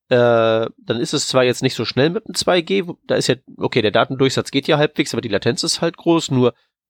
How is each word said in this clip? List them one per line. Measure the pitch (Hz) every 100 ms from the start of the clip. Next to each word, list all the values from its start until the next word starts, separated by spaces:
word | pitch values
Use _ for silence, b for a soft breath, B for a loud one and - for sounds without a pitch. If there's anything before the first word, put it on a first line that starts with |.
| -
äh, | 123 120 117 113 113 113 -
dann | - 117
ist | 147
es | 151 -
zwar | 131
jetzt | 127 117
nicht | 117
so | -
schnell | 117 - 147
mit | 180 -
dem |
zwei | 180 - 180
G, | 160 196 175
wo, | - -
da |
ist | - -
ja, | 127 - -
okay, | 123 131
der | 104
Datendurchsatz | 113 120 131 135 - -
geht | 139 -
ja | 151
halbwegs, | 151 - 147
aber | 117
die | 117
Latenz | 98 113 123
ist | 165 -
halt | 170 -
groß, | - 165 -
nur, | 131 123 - _ _ _